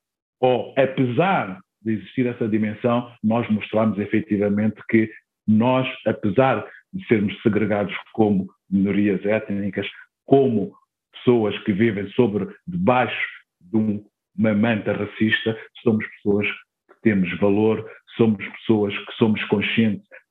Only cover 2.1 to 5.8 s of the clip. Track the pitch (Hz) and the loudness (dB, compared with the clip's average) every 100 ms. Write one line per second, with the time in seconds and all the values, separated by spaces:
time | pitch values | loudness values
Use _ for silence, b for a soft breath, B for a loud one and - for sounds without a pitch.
2.1 | - 123 117 117 107 107 104 123 120 123 | -4 -4 -2 -2 0 -2 -2 0 0 -2
3.1 | - 107 113 113 107 - 107 113 98 101 | -4 0 0 0 -2 -2 0 0 -2 -2
4.1 | 110 - 104 104 104 110 - - 113 110 | -2 0 0 0 0 -2 -4 0 0 0
5.1 | - _ _ - 107 120 127 | -4 _ _ 0 2 4 2